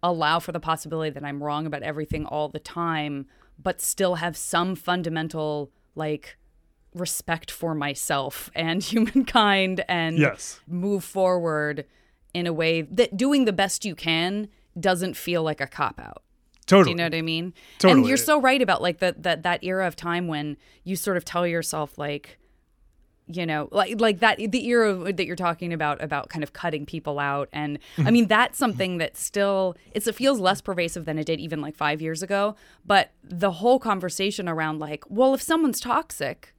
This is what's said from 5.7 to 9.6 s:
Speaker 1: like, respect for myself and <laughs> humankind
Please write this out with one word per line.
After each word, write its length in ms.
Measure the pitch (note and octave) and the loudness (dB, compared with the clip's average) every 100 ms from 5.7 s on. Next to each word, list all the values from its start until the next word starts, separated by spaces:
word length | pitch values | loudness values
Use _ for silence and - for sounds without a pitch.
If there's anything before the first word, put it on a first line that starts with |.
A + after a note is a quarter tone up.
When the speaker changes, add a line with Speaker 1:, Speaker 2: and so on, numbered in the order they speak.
| _ _ | _ _
Speaker 1:
like, 420 | - D#3 D3+ - - _ _ _ _ _ | -6 -4 -4 -8 -20 _ _ _ _ _
respect 600 | E3+ C#3 - - E3 - | -8 -6 -6 -4 -4 -4
for 200 | - E3 | -6 -4
myself 760 | D#3 C#3+ C#3 - C#3+ C3+ - - | -2 -4 -4 -2 0 -2 -8 -10
and 300 | - E3 F3 | -4 -2 -2
<laughs> 80 | - | 0
humankind 920 | A3+ A3+ C4+ B3+ B3 G#3 G3 | 2 4 4 4 4 6 4